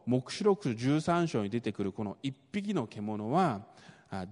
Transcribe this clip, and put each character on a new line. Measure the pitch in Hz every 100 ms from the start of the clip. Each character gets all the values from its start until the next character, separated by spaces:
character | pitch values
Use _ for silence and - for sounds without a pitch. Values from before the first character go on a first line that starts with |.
| -
黙 | 127 -
示 | -
録 | 208 190 147
十 | 113 127 151
三 | 156 170 165
章 | 123
に | 101
出 | 117
て | 110
く | 104
る | 101
こ | 104
の | 104 -
一 | 135 135 _
匹 | 202 202
の | 185 113
獣 | 113 107 107 107
は、 | 160 180 101 113 - - - -
あ、 | 98 92